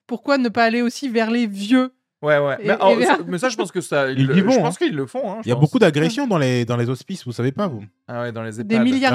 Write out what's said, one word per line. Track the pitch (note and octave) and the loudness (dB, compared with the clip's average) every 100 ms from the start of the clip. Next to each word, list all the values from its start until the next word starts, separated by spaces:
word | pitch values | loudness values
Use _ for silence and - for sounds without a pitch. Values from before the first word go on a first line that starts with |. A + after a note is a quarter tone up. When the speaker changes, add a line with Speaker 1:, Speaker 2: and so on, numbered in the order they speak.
| - | -10
Speaker 1:
pourquoi | A3+ - C#4 | -6 0 0
ne | A#3+ | 0
pas | A#3 | 2
aller | A3+ A#3 | 2 2
aussi | A#3+ - C4+ | -2 -4 -4
vers | A3+ A3 | -2 0
les | A#3 A3+ | 0 -2
vieux ? | G3 G3+ B3+ B3+ _ _ _ | -4 2 2 2 _ _ _
Speaker 2:
Ouais, | D3+ D3 | 2 2
ouais. | C#3+ C3+ | 2 0
Speaker 1:
Et, | G3+ | 0
Speaker 2:
Mais, | |
Speaker 1:
et | - | 4
Speaker 2:
oh, | D4 A#3 | 4 4
Speaker 1:
vers | - F4 | 4 0
Speaker 2:
ça, | E3+ | -2
mais | F3 | -4
ça, | B3+ | -2
je | A3 | -2
pense | G#3 | -4
que | F3+ | -6
ça, | - D3 C3+ | -2 0 0
ils | C3 | 2
Speaker 3:
Ils | C3+ | 2
Speaker 2:
le, | E3+ | 4
Speaker 3:
y | |
Speaker 2:
je | |
Speaker 3:
vont, | G3 B3+ | 4 2
Speaker 2:
pense | A#3+ - | 2 0
Speaker 3:
hein. | E4+ | -2
Speaker 2:
qu'ils | D3 | -2
le | C3+ | -6
font, | B3+ A3+ | -6 -8
hein, | - | -6
je | G#2+ | -2
Speaker 3:
Il | |
y | |
a | B2+ | 2
Speaker 2:
pense. | |
Speaker 3:
beaucoup | D3+ B3 | 2 4
d'agressions | F#3+ D3 E3+ A3+ C4+ | 2 2 0 -2 -2
dans | F3 | 0
les, | C3 B2 A#2 | 0 0 0
dans | A#2+ | -2
les | A#2+ | -2
hospices, | C3 - F#3+ B2 | -4 -10 -12 -10
vous | |
savez | A#2 B2 | -4 -4
pas, | C#3 G3+ | -2 -6
vous ? | A2+ G2+ _ - | -6 -14 _ -12
Speaker 2:
Ah | A#2+ | -8
ouais, | A#2+ | -8
dans | A2+ | -8
les | A2+ G#2+ | -10 -8
Speaker 1:
Des | G3+ A3+ | -2 2
Speaker 2:
ehpad. | |
Speaker 1:
milliardaires | A#3+ C4 C4 | 2 2 2